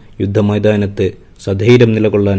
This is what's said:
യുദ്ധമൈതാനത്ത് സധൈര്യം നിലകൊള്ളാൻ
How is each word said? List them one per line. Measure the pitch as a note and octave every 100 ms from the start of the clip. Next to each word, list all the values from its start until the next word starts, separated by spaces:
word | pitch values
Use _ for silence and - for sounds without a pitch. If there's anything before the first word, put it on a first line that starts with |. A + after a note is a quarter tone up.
| - -
യുദ്ധമൈതാനത്ത് | G2+ G#2+ G#2 G#2 G#2+ G#2 G2+ G2+ F#2+ - - -
സധൈര്യം | - G2+ A2 B2 A2+
നിലകൊള്ളാൻ | A2 G#2+ G#2 G2+